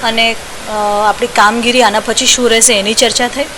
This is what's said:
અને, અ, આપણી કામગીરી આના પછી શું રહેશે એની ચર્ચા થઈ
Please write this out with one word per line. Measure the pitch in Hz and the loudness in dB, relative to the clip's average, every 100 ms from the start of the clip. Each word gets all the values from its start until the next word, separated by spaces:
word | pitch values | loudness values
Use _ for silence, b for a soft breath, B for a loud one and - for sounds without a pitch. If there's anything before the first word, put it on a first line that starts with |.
અને, | 233 226 226 | -2 0 0
અ, | 226 - - - 214 208 208 208 | -2 -10 -14 -8 -4 -2 0 0
આપણી | 202 240 | 0 -2
કામગીરી | - 208 226 233 247 | 2 2 2 0 2
આના | 226 208 | 2 2
પછી | 202 220 254 | -2 -2 0
શું | - 240 | 2 2
રહેશે | 226 226 214 | 2 2 0
એની | 202 | 0
ચર્ચા | 220 233 220 247 | 0 0 0 -4
થઈ | 247 294 | -4 -8